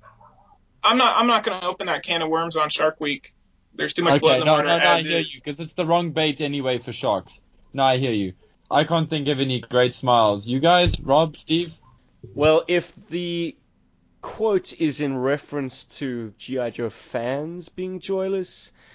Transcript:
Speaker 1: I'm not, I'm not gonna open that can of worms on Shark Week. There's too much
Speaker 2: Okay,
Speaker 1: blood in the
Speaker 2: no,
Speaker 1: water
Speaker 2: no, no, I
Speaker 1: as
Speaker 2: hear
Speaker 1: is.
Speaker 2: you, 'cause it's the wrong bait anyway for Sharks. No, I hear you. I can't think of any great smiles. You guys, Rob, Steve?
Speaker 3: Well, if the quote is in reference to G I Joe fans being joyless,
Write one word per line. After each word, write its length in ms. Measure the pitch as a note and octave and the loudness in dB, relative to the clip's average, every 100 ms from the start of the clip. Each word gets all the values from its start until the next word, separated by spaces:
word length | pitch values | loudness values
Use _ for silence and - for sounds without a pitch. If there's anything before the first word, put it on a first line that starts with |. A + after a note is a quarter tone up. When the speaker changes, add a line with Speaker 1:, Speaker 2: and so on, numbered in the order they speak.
| - _ - _ _ _ _ _ | -20 _ -20 _ _ _ _ _
Speaker 1:
I'm 160 | G3+ B3 | 2 4
not, 180 | A#3 G#3+ | 4 4
I'm 80 | A#3+ | 4
not 180 | A3 | 2
gonna 220 | G#3+ F#3 F3+ | 0 -4 -6
open 200 | F#3 F#3 | -4 -4
that 160 | C#3+ | -4
can 200 | - E3+ | -2 -2
of 60 | D#3+ | 0
worms 280 | D#3+ E3 D#3+ | -2 -2 -2
on 140 | D3+ | -2
Shark 260 | - D#3 D#3 | 0 0 0
Week. 320 | D3 C#3 - _ _ _ _ | -6 -6 -10 _ _ _ _
There's 200 | - D3 | -8 -6
too 80 | F3 | 0
much 120 | E3+ | 2
Speaker 2:
Okay, 60 | C#3+ | 4
Speaker 1:
blood 120 | D#3 | 4
in 60 | C3 | 4
the 60 | D#3 | 4
Speaker 2:
no, 60 | |
Speaker 1:
water 160 | D#3 D3 | 2 4
Speaker 2:
no, 100 | E3+ | 2
no, 60 | |
I 100 | D#3+ E3+ | 4 2
Speaker 1:
as 60 | |
Speaker 2:
hear 140 | D#3+ E3+ | 0 -2
Speaker 1:
is. 140 | D#3 | -4
Speaker 2:
you, 60 | - | -10
'cause 200 | D3+ C#3+ | -10 -10
it's 140 | D#3+ | -8
the 120 | - D#3+ | -4 0
wrong 240 | E3+ E3+ | 2 0
bait 300 | D3 D#3 C#3 | 0 0 0
anyway 380 | C#3+ C#3+ C3 B2 | -4 -2 -2 -2
for 140 | B2 | -4
Sharks. 460 | A#2 B2+ G2 - - _ _ _ | -4 0 0 -4 -20 _ _ _
No, 100 | C3+ | 0
I 140 | C3+ C3 | 2 2
hear 140 | C3+ | 0
you. 220 | A2 F#2+ - _ _ - | -2 -2 -8 _ _ -2
I 140 | C#3 | 0
can't 240 | D#3 E3 D#3 | 2 0 0
think 200 | D3+ C#3 | -2 -2
of 100 | C3+ | -2
any 200 | C3+ B2 | -2 -4
great 340 | - B2 B2 | 0 2 2
smiles. 520 | - C3 A#2+ G#2+ G2+ A2 | 2 2 4 4 2 -2
You 140 | C3 | 0
guys, 380 | E3 F3+ F3 - | 4 4 4 0
Rob, 360 | C3+ D3 E3 - | 2 2 2 -4
Steve? 360 | - D#3+ E3+ - _ _ _ _ - | -2 -2 -2 -10 _ _ _ _ -10
Speaker 3:
Well, 300 | C#3+ D#3 D#3+ E3+ | 0 4 4 2
if 260 | F3 - - - | -2 -2 -16 -10
the 480 | E3+ F3 E3+ E3+ - _ _ _ _ _ _ | -8 -6 -6 -6 -10 _ _ _ _ _ _
quote 500 | - - A3 F#3+ - - | -14 -4 0 0 -2 -4
is 200 | D#3 C#3 | -2 -2
in 180 | C#3+ C3 | -4 -2
reference 680 | C3 D3 - D3 C3+ - | 0 -2 -4 -8 -6 -10
to 480 | - - C3+ A#2+ A2 - | -14 -8 -6 -6 -10 -12
G 200 | - B2+ | -6 -4
I 120 | A#2+ | -4
Joe 180 | A#2 A#2 | -4 -6
fans 800 | - - A#2+ A#2+ C#3 D#3 F3 E3 | -8 -10 -6 -4 -4 -6 -10 -14
being 320 | - F#3 F#3 | -10 -8 -8
joyless, 720 | - F#3+ F#3+ G3 F3+ - - _ _ | -4 -4 -2 -4 -6 -12 -18 _ _